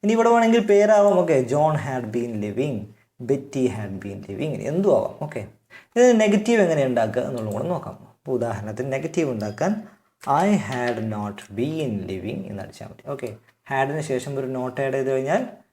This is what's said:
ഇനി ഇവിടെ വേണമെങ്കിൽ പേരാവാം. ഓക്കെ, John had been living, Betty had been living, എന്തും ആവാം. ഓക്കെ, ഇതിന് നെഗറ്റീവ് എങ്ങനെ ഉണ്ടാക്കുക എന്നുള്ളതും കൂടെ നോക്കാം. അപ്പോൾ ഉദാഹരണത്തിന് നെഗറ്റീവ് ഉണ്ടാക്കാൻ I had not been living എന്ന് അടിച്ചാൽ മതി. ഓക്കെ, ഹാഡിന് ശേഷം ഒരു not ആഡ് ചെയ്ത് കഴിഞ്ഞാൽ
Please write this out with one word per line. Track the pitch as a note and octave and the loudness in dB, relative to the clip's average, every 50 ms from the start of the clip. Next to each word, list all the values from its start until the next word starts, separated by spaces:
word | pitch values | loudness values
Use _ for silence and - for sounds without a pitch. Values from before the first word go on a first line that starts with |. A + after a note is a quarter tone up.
ഇനി | - G3+ A3+ A3+ | 2 2 2 4
ഇവിടെ | A3+ A#3 A#3 | 4 6 6
വേണമെങ്കിൽ | A#3 A3+ A3+ A3+ A#3 G#3 G#3 | 6 6 6 4 4 4 6
പേരാവാം. | G3+ G3+ G#3 G#3 G#3+ G#3 G3+ G3+ F#3+ F3+ F3 | 6 6 8 8 6 6 6 6 6 4 4
ഓക്കെ, | E3 D#3+ C3+ B2+ A#2 C3 | 4 4 2 2 2 2
John | D3 D3+ D#3 D#3 D3 - C#3+ | 2 2 2 2 0 -2 -4
had | C3 B2+ A#2+ G#2+ G#2 A#2+ | -6 -6 -6 -4 -4 -4
been | A#2 A#2+ A2+ G#2+ G2+ | -4 -4 -4 -4 -4
living, | G#2+ G2+ A#2 C3 D3 C3 G#2 G2+ - - _ _ _ _ _ B2 A#2 | -4 -2 -2 -2 -2 -4 -6 -8 -12 -18 _ _ _ _ _ -2 -2
Betty | C#3 C3+ C3 - - C#3 B2+ B2 G2 G#2+ | -2 -2 -2 -8 -4 -2 0 0 -2 -4
had | G#2+ G2 F#2+ F#2+ F#2+ | -8 -8 -8 -10 -10
been | G2+ G2+ G2 - - | -10 -12 -12 -12 -12
living, | G2+ - - D#3 C#3 - G#2+ C3+ | -8 -6 -6 -6 -6 -6 -6 -4
എന്തും | D3+ F3 G3 G3+ D3 G#2+ | -2 0 2 4 4 4
ആവാം. | - - - - D3 | 2 -2 -6 -8 -10
ഓക്കെ, | D3 - A2+ G2+ - - _ _ _ - - _ _ _ | -8 -8 -10 -12 -12 -16 _ _ _ -20 -20 _ _ _
ഇതിന് | A#3 B3 B3 A#3+ A3 A3 | 4 6 6 6 6 6
നെഗറ്റീവ് | G#3 G3+ G#3 G#3+ A#3 A#3 A3+ G3 | 4 4 2 2 2 4 4 4
എങ്ങനെ | E3+ D#3+ D3 C#3 C3 | 4 4 2 2 2
ഉണ്ടാക്കുക | B2 A#2 A2+ A2 G#2 B2 - - | 2 2 0 0 0 -2 -4 -2
എന്നുള്ളതും | C3+ A#2+ A2 G#2+ G#2 | -4 -6 -6 -4 -4
കൂടെ | G#2+ - E3+ F3+ | -4 -4 -4 -4
നോക്കാം. | D#3 - - - - - - _ _ | -6 -6 -10 -14 -16 -20 -20 _ _
അപ്പോൾ | _ C#3+ C3 A#2+ | _ -4 -2 -2
ഉദാഹരണത്തിന് | A#2+ A#2 A2 F#2+ G#2 G#2+ G#2+ A2 B2+ C#3 C3+ | -2 -2 -4 -6 -8 -8 -8 -6 -6 -4 -4
നെഗറ്റീവ് | C3+ D3 D#3+ D#3+ F3 E3 C#3 B2 | -6 -6 -4 -2 -2 -2 -2 -2
ഉണ്ടാക്കാൻ | G#2+ G#2 G#2 G2+ - D#3 F#3 G#3+ G#3+ - - _ _ _ _ _ _ - - C#3 D3+ | -4 -6 -6 -4 -2 -2 -2 -2 -4 -6 -14 _ _ _ _ _ _ -2 0 2 2
I | F3 G3+ G#3 F3 - G2+ | 4 4 2 2 0 -2
had | C3 B2 B2 A#2+ A#2+ A2 A2 A2 G#2+ | -4 -2 -2 -2 -2 -2 -4 -4 -4
not | G#2 G#2 G#2 G2+ - - - G2+ G#2 | -4 -6 -6 -8 -10 -16 -12 -6 -4
been | B2 D3 D#3+ D#3+ D3+ B2+ G#2+ G2+ F#2 F#2 | -4 -4 -2 -4 -4 -4 -4 -4 -4 -6
living | F#2+ F#2 - G#2 - F#3+ F#3+ - | -8 -8 -6 -8 -8 -8 -8 -10
എന്ന് | G#2 G2+ F#2+ | -10 -10 -12
അടിച്ചാൽ | - - - - - | -14 -14 -16 -18 -18
മതി. | - - - - C#3+ | -18 -18 -10 -10 -10
ഓക്കെ, | C3+ - A#2 G2+ A2 _ _ _ _ _ - | -8 -8 -10 -10 -12 _ _ _ _ _ -4
ഹാഡിന് | C#3 C3+ C3+ C#3 C#3+ D#3 D3 D3+ | 0 0 0 0 0 -6 -4 -4
ശേഷം | C3+ B2 B2+ D3 C#3 C3+ | -4 -4 -4 -4 -6 -6
ഒരു | C3+ B2+ C3 | -6 -4 -6
not | B2+ B2+ B2+ B2 - C#3 | -6 -6 -6 -4 -2 -2
ആഡ് | C3+ C3 | -2 0
ചെയ്ത് | C#3 C3 C3+ C3+ | -2 0 0 0
കഴിഞ്ഞാൽ | C3 C3 C#3 E3 A3+ C4 A3+ - - _ _ | 0 0 0 0 -2 -2 -4 -10 -18 _ _